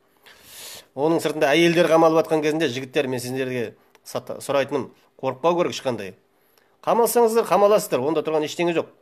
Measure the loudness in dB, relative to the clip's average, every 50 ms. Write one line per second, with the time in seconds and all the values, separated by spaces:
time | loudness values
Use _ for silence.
0 | _ _ _ _ _ -20 -20 _ -20 -20 -20 -20 -20 -20 -20 -20 -20 _ -8 -2
1 | 0 0 0 0 -2 -2 -2 0 2 2 4 4 4 4 4 4 4 4 4 4
2 | 4 4 4 2 2 2 0 0 0 0 -2 0 -2 -2 -4 -6 -8 -6 -4 -4
3 | -2 -2 -4 -6 -6 -6 -6 -6 -6 -4 -4 -6 -6 -8 -10 _ _ _ _ _
4 | _ -12 -12 -10 -10 -10 -14 -12 -6 -2 0 0 0 0 -2 -6 -6 -6 -12 _
5 | _ _ _ -8 -6 -6 -6 -2 0 0 2 2 0 -2 -2 -6 -4 -4 -4 -4
6 | -8 -12 -14 _ _ _ _ _ _ _ _ _ _ _ _ _ -2 0 2 2
7 | 2 2 4 2 2 4 2 0 0 2 2 4 4 6 4 4 2 0 -4 -2
8 | -2 0 -2 -2 -2 -2 -2 -2 -2 -2 -2 -2 -2 0 0 -2 -4 -6 -8 _